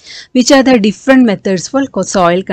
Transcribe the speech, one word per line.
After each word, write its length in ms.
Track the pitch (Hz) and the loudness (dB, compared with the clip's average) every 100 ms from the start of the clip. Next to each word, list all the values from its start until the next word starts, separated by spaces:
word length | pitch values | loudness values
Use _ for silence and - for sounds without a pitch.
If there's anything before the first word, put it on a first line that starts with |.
| - - - 254 | -20 -20 -6 -2
Which 160 | 240 269 | 2 2
are 160 | 254 | 4
the 100 | 247 | 2
different 420 | 208 - - 262 233 | 0 -4 0 2 2
methods 320 | 185 202 185 | 0 -4 -6
for 200 | - 269 | -4 -6
co-, 240 | 269 196 175 202 | -6 -6 -6 -2
soil 240 | 175 180 196 | 0 -2 -4